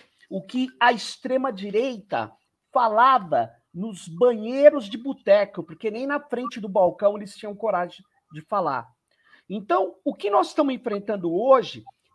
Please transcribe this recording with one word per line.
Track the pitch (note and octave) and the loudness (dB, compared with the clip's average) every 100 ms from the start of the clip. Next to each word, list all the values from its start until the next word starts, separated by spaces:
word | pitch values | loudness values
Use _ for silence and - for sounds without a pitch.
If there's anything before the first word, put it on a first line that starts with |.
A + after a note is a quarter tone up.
| _ _ _ | _ _ _
o | F#3+ | -12
que | F#3+ B3+ B3+ - | -6 -6 -6 2
a | A#3+ | 2
extrema-direita | A#3 - - B3+ C4 C4 F#3+ G3+ G#3 C4 A3+ - A#2+ G#2+ - _ _ _ | 2 -6 -10 -4 -2 -2 -6 -4 -2 -2 -6 -6 -6 -6 -12 _ _ _
falava | - A#3 G#3+ C4 B3+ F3 C3+ A2+ _ _ | 0 2 4 4 4 2 -2 -2 _ _
nos | E3+ A3 F#3 - | -10 -10 -10 -14
banheiros | E3 B3 A3 A3 C4+ D4 D4 G3+ | 0 2 2 -4 6 6 6 -2
de | A3+ | -8
boteco, | C4+ C4 - G3+ G3+ - | -8 -6 4 4 4 -6
porque | D#3+ D#3 A3 | -12 -8 -6
nem | A3 C#4 | -6 -4
na | C#4+ | -6
frente | C#4+ A#3+ B3+ A#3+ | -6 -8 -8 -8
do | G#3 | -2
balcão | F#3+ F3+ F3 G3+ G#3 | 4 4 4 0 0
eles | G3+ - | -10 -14
tinham | G#3 G3+ | -14 -6
coragem | A3 F3+ F3+ - _ _ _ | -2 -2 -4 -8 _ _ _
de | D3+ | -20
falar. | - G3+ D#3+ C3 A2+ _ _ _ _ _ _ | -6 -2 -2 -4 -8 _ _ _ _ _ _
Então, | G3+ G3 F4+ - - | -10 0 0 0 -4
o | C#4+ C#4 | -8 -4
que | G4+ | 0
nós | G4+ E4 | 2 2
estamos | - C#4+ | 0 0
enfrentando | B3 - G3+ G3+ G#3 E3+ | -2 -4 -6 -4 -4 -2
hoje, | F3 B3+ C4 F#3 A#2 - _ _ | -2 -2 -2 -4 -12 -20 _ _